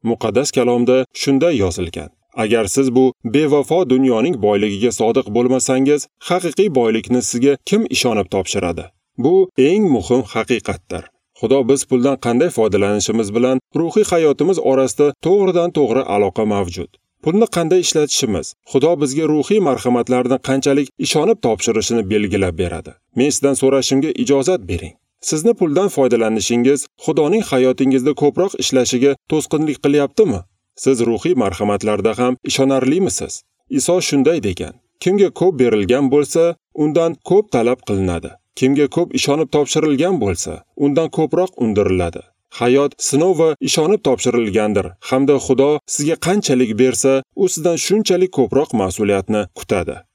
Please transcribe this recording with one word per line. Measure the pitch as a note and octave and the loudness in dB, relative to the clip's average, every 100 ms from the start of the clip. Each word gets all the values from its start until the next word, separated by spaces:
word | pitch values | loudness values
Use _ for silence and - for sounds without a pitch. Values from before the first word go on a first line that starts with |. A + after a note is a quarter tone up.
Muqaddas | A#2 A2+ A2 G#2 C#3+ | -4 -2 -2 -2 0
kalomda | - A#2+ B2 B2 C3 B2+ | 0 0 2 2 2 0
shunday | - - C3+ F3 C#3 | -6 -2 2 2 0
yozilgan: | F#2+ F2+ E2+ F2 D#2 _ _ | -2 -4 -10 -10 -16 _ _
"Agar | - A2 A2+ G#2 | -6 0 0 0
siz | - C3+ | 0 2
bu | B2 C3 - | 2 2 0
bevafo | A2+ C#3 D3+ C#3+ C3+ D#3+ B2+ | -2 0 2 0 2 -2 2
dunyoning | B2+ C3 A2+ B2 C#3+ | 2 2 2 0 0
boyligiga | G#2 G2+ G#2 G2 A#2 | 0 2 0 -2 -4
sodiq | - A2 A#2 A2+ | 0 0 0 -2
bo'lmasangiz, | A2 B2 C3 - C3 C3+ D3 - _ | 0 0 0 0 0 2 0 -2 _
haqiqiy | - F3 F3 C#3+ G3+ | -4 -4 -2 0 0
boylikni | C3+ A#2 A2 G2+ B2 | 2 0 -2 -2 -2
sizga | - B2 C3+ C#3 | -2 0 0 0
kim | - G#3 G#3+ | -2 -2 0
ishonib | - B2 G#2+ - | -2 0 -2 -2
topshiradi?" | G2 F2+ G2+ F2+ E2 - _ _ - | -4 -4 -4 -4 -6 -12 _ _ -2
Bu | C3+ F#3 F#3 - | 2 2 2 2
eng | C3+ G3+ G3 | 2 4 2
muhim | A#2+ F2+ B2 | 2 2 0
haqiqatdir. | - - A2 A2+ - F#2+ _ F2+ - _ _ _ | 0 -6 -2 -4 -4 -10 _ -12 -12 _ _ _
Xudo | A2+ C3+ | 0 0
biz | A#2 C3+ | 2 0
puldan | - B2+ C3 C3+ | 0 0 0 0
qanday | A#2+ A#2+ C3 | -2 0 0
foydalanishimiz | B2 A2 G2 G2+ G#2 G2+ A2+ G2+ | 0 0 2 0 -2 -2 -2 -2
bilan | A2 B2 C3 _ | -2 0 -2 _
ruhiy | C#3+ E3 G#3+ | -4 0 0
hayotimiz | G#3 E3+ D#3 C#3 D#3 F#3+ | 2 2 2 2 0 0
orasida | - C3+ C3 - D3 - | 0 0 0 0 0 0
to'g'ridan | D#3+ G3+ F#3+ F3 F3 | 0 2 2 0 0
to'g'ri | - B2+ B3+ | 0 0 0
aloqa | - G2+ G2 - | 0 0 0 0
mavjud. | G#2+ G2+ F2 F2 - _ _ _ | -2 -2 -4 -8 -14 _ _ _
Pulni | D#3 F#3+ A3+ | -2 2 0
qanday | F3 D#3+ F3+ | 0 2 0
ishlatishimiz, | E3+ D#3+ D3 - B2 F2+ - - | 2 -2 -2 -2 -2 -4 -6 -16
Xudo | - C3+ D3+ | -2 0 2
bizga | E3 C#3+ C#3 | 2 -2 -2
ruhiy | D#3 D3+ - G#3 | 0 0 2 2
marhamatlarni | E3 B2 B2 A#2+ A#2+ B2 B2 C3 | 2 0 0 0 0 -2 0 -2
qanchalik | - C3+ C#3 C#3 C3+ - | 0 -2 0 0 -2 -6
ishonib | C#3+ D#3 E3+ A3 | -2 0 0 0
topshirishini | B2 G#2 - A2 G#2+ A#2 | 0 -2 -2 -2 0 -2
belgilab | F#2+ G#2 G#2 G2 F#2 | 0 -2 0 -2 -2
beradi. | E2 F2 E2 C#2+ - _ | -4 -6 -6 -14 -20 _
Men | - C#3+ | 0 0
sizdan | C3+ C#3 | 2 -2
so'rashimga | C3+ C3+ C#3 B2 C3+ D#3 | 2 2 2 0 0 0
ijozat | - B2 C#3 C3+ F#3 | -4 0 2 2 -2
bering. | F#2+ F2 E2 _ _ _ | -4 -8 -10 _ _ _
Sizni | - D#3 G3 | -6 -2 0
puldan | A#3 E3+ C#3+ G3+ | 0 0 0 0
foydalanishingiz | - B2+ A2+ A2 A2 - A#2+ B2 C#3 - _ | 0 2 2 0 -2 -2 2 2 0 -4 _
Xudoning | - D#3 D3+ A3 | -2 0 2 0
hayotingizda | G3+ C3 B2+ B2+ C3+ C3+ B2+ | 0 0 0 2 0 2 0
ko'proq | - D3 - F#3+ - | 0 0 0 -4 -4
ishlashiga | C3+ C3 A#2+ B2+ C#3 C3+ _ | -2 0 0 2 0 0 _
to'sqinlik | D#3 - D3+ D#3 C3+ | -4 -2 -2 -2 -2
qilyaptimi? | C#3+ D3 C#3 - G#3 G2 - _ _ - | 0 0 0 2 2 0 -8 _ _ -4
Siz | - B2+ | 0 2
ruhiy | A#2 A2 - | 0 0 0
marhamatlarda | B2+ G2+ F2+ G#2 G2+ G#2+ G2+ G#2+ | 0 0 -2 -2 -2 -2 0 -2
ham | A2 B2 B2+ | 0 -2 -2
ishonarlimisiz? | - - C3+ C3+ B2 E3+ F#3 - - - _ _ _ | -6 0 0 2 0 0 0 -2 -10 -12 _ _ _
Iso | C#3+ D3 F3+ | -4 0 0
shunday | - C#3+ C3+ E3 | 0 2 2 2
degan: | G2 F2+ E2+ - _ _ | -2 -6 -10 -14 _ _
"Kimga | F3+ G#3 F#3 | 0 2 2
ko'p | - F3+ C#3+ | 2 0 2
berilgan | B2 G#2+ G2 B2+ C3+ | 2 2 2 2 4
bo'lsa, | D3 C#3 E3 E3+ E3+ _ | 2 2 0 0 -2 _
undan | - D3+ D#3 E3+ D3 | -4 0 2 0 -4
ko'p | - F#3+ G#3+ | 0 0 2
talab | B2+ A#2 B2+ | 0 0 -2
qilinadi. | - G2 F#2 E2+ - - _ | -4 -2 -2 -4 -8 -20 _
Kimga | - C3 C#3+ C#3+ | -2 0 2 0
ko'p | E3+ F3 | 0 -2
ishonib | C#3+ - D3 D#3 | -2 -2 -2 0
topshirilgan | D3 C#3 D#3+ D#3 C3+ F3 F3 | 0 0 0 0 0 0 0
bo'lsa, | G2+ F2 F2+ D#2+ _ | -2 -4 -8 -12 _
undan | - C#3+ C#3+ D#3+ | -2 0 0 -2
ko'proq | - D#3 F3 F#3 | -2 -2 0 -2
undiriladi." | - A2+ G#2 F#2+ F#2 F2 E2 _ _ _ | -2 -2 0 0 0 -4 -8 _ _ _
Hayot | - A#2+ C3+ C#3+ - | -2 2 2 2 -4
sinov | - C#3 F3+ | -2 0 2
va | D#3+ D#3+ D3 | 2 0 0
ishonib | C3 - D#3 G#3 | -2 0 0 0
topshirilgandir, | D3 B2 B2+ A#2+ A2+ G2+ G#2+ G2+ F#2 - | 0 0 0 0 0 0 0 -2 -4 -12
hamda | - C3 C#3 C#3 | -4 0 2 0
Xudo | - B2 C#3 D3+ | 2 2 2 0
sizga | - - D3+ D#3+ | -6 -4 -4 -2
qanchalik | E3 G3+ - B2+ A#2+ G#2+ | -2 -2 0 0 0 2
bersa, | C3 - C3+ C3+ - | 2 2 0 0 -4
u | - F#3 | -2 -2
sizdan | - E3 E3 | 0 -2 -2
shunchalik | - G#3 G#3+ F3+ F#3 | 0 0 2 0 0
ko'proq | - A2+ C3 D#3 | 0 2 0 0
mas'uliyatni | A2+ F#2+ F2+ G2+ G2 F#2+ G#2+ G2 | -2 -4 -2 -2 -2 -2 -4 -4
kutadi. | - - G2+ E2 C2 _ | -12 -4 -4 -4 -10 _